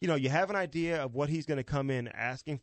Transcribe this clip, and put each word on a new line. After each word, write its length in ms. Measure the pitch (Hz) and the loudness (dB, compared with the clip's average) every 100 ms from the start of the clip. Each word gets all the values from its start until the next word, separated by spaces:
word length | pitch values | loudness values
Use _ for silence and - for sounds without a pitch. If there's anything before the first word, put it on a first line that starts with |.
you 80 | 180 | 0
know, 60 | |
you 160 | 151 131 | 2 4
have 180 | 156 190 | 4 2
an 60 | 202 | 0
idea 460 | 175 160 165 160 | -2 -2 0 0
of 120 | 135 | -2
what 140 | 120 143 | -2 0
he's 160 | 160 147 | 0 0
gonna 160 | 139 | -2
come 280 | 127 143 135 | 0 0 0
in 180 | 127 120 | 0 -2
asking 500 | - 117 127 - 139 | -4 -4 -4 -6 -6